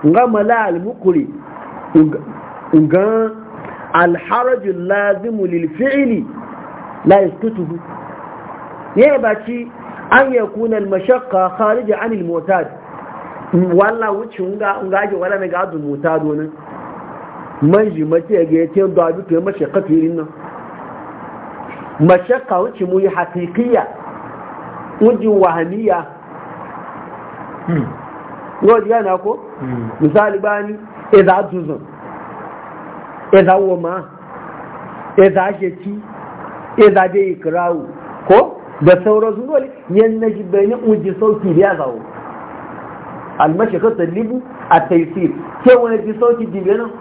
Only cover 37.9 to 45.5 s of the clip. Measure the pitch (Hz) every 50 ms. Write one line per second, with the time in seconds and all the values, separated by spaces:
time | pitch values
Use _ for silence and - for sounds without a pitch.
37.9 | - - - - - - - - 185 233 359 - - - - - - - 147 165
38.9 | 180 180 180 214 214 214 214 226 214 208 247 269 311 277 269 269 - - - -
39.9 | 175 202 226 226 220 220 226 220 208 214 196 175 185 196 202 208 240 240 - 220
40.9 | 214 175 160 190 180 - 220 214 214 - - 190 160 165 196 202 185 151 143 127
41.9 | 117 110 107 - - - - - - - - - - - - - - - - -
42.9 | - - - - - - - - - - 147 156 160 185 226 220 190 165 202 226
43.9 | 226 - 170 165 170 202 226 214 254 254 - - - - - - 170 165 160 -
44.9 | 180 165 165 160 - 196 175 - - - - -